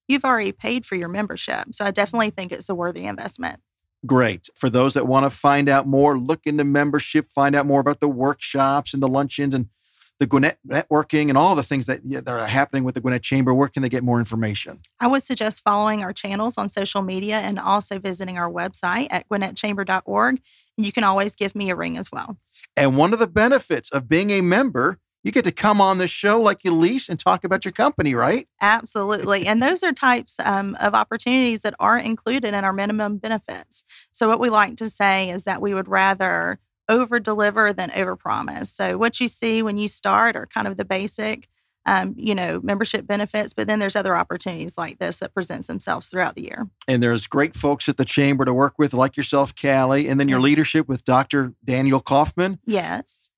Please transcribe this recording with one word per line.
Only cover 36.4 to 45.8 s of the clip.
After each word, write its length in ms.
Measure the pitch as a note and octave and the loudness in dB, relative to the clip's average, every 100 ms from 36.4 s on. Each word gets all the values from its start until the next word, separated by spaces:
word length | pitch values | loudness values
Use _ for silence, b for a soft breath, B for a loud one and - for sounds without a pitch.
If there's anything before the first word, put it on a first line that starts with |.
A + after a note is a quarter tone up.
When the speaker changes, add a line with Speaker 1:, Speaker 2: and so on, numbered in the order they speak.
| E3+ F#3+ _ _ - | -2 -6 _ _ 0
Speaker 1:
over 320 | A3+ A#3+ A#3+ | 2 2 -2
deliver 520 | G#3+ G#3+ G#3 G#3 G#3 | -2 0 0 2 0
than 200 | F#3+ F3+ | 0 -4
over 220 | - F#3 F#3 | -4 -4 -4
promise. 520 | - G#2+ - - G3 | -4 -4 -4 -6 -10
So 300 | - F#3+ F3+ | -6 -4 0
what 220 | A3+ - | -2 0
you 80 | B3 | -6
see 340 | - A3+ A3+ | -4 -2 0
when 160 | A3 G3+ | 0 -2
you 80 | G#3 | -6
start 480 | - G3+ G3 A#3 | -4 0 2 2
are 120 | A3 B3 | 0 -6
kind 200 | A3+ G3+ | -6 -4
of 100 | F#3+ | -6
the 80 | |
basic, 640 | F3 F#3+ G#3 - G#3+ A3 - _ _ _ - | -4 -4 -6 -6 -6 -8 -12 _ _ _ -2
um, 280 | F#3+ F#3+ - | 0 0 -4
you 180 | G#3+ | -4
know, 240 | G3 F3 E3+ | -2 -2 -4
membership 420 | F#3+ G3+ A3 G#3+ - | -4 -2 -2 -4 -4
benefits, 460 | G3+ G#3 G#3+ G#3+ | -4 -2 -4 -4
but 160 | - G#3+ | -4 -2
then 100 | G#3+ | -2
there's 160 | G3+ | -2
other 220 | G#3 F#3+ F3 | -2 0 0
opportunities 600 | F3 F3 F#3 E3 E3 - | -2 -6 -8 -10 -10 -10
like 220 | D#3+ - | -10 -6
this 200 | F3 E3+ | -8 -6
that 140 | F#3+ | -8
presents 360 | - F3 - - | -8 -8 -10 -10
themselves 400 | F#3+ | -10